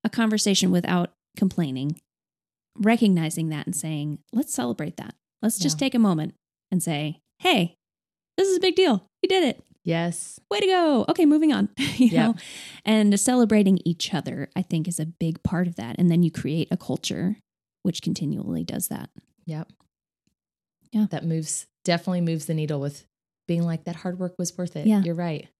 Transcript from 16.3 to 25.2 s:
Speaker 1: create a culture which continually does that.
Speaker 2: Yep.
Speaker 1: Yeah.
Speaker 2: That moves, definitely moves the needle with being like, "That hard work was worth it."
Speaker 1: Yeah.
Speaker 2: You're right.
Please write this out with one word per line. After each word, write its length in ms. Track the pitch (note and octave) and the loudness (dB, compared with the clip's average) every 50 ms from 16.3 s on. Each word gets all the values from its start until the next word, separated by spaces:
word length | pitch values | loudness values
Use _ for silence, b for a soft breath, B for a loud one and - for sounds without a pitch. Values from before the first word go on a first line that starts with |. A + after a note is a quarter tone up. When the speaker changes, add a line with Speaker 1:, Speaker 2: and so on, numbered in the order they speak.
Speaker 1:
create 360 | - - - D3 D3+ E3 - - | 0 -4 -6 -4 -2 -2 -2 -2
a 60 | - | -4
culture 600 | - - - - - - - - E2+ E3 F#3+ G#3+ _ _ _ _ _ _ _ _ _ _ | -6 -4 -6 -6 -6 -4 -6 -6 -4 -4 -4 -4 _ _ _ _ _ _ _ _ _ _
which 180 | F#3 E3+ - | -4 -4 -4
continually 640 | - - - - E3 C#3+ D3 - - - - - E3+ | -4 -4 -4 -4 -4 -6 -6 -6 -6 -6 -6 -6 -6
does 240 | - - - - - | -6 -6 -8 -6 -8
that. 200 | - - - - _ - _ _ _ _ _ | -8 -10 -12 -16 _ -20 _ _ _ _ _
Speaker 2:
Yep. 260 | E3 D#3 D3+ E3 _ _ _ _ _ _ _ _ _ _ _ _ _ _ _ _ _ _ _ _ _ _ _ _ _ | -12 -10 -10 -12 _ _ _ _ _ _ _ _ _ _ _ _ _ _ _ _ _ _ _ _ _ _ _ _ _
Speaker 1:
Yeah. 160 | - G#3+ G#3+ - | -2 -2 0 0
Speaker 2:
That 120 | - D3 - | -2 -6 -4
moves, 400 | E3 D#3+ D#3+ D#3 D3+ - - - _ _ _ _ | -4 -4 -4 -4 -6 -8 -10 -10 _ _ _ _
definitely 340 | F3+ E3+ E3+ F3 F#3+ F3+ F3+ | 0 0 0 0 -4 -2 0
moves 240 | F3 E3 E3 D#3+ D3+ | 0 -2 -2 -4 -4
the 80 | - D#3+ | -4 -4
needle 260 | D#3 D#3 D3 D3+ C#3 | -4 -2 -4 -4 -4
with 240 | C#3 C#3+ C#3+ - _ _ _ _ _ _ _ _ _ | -4 -6 -8 -10 _ _ _ _ _ _ _ _ _
being 160 | - E3+ E3+ E3+ | -4 -2 -2 0
like, 220 | E3+ E3 D#3+ _ | -2 -4 -6 _
"That 120 | F3 E3+ | -10 -12
hard 220 | E3 - F#3 F3+ F3+ | -8 -8 -8 -6 -6
work 160 | F#3 F3 F3+ | -8 -8 -6
was 200 | - F3 E3+ - | -6 -8 -8 -6
worth 180 | - F3+ E3 - | -8 -10 -8 -8
it." 100 | D#3+ D3 | -2 0
Speaker 1:
Yeah. 140 | G#3+ G#3+ G3+ | 2 2 2
Speaker 2:
You're 140 | F#3+ E3+ E3+ | 2 0 -2
right. 320 | E3 | -4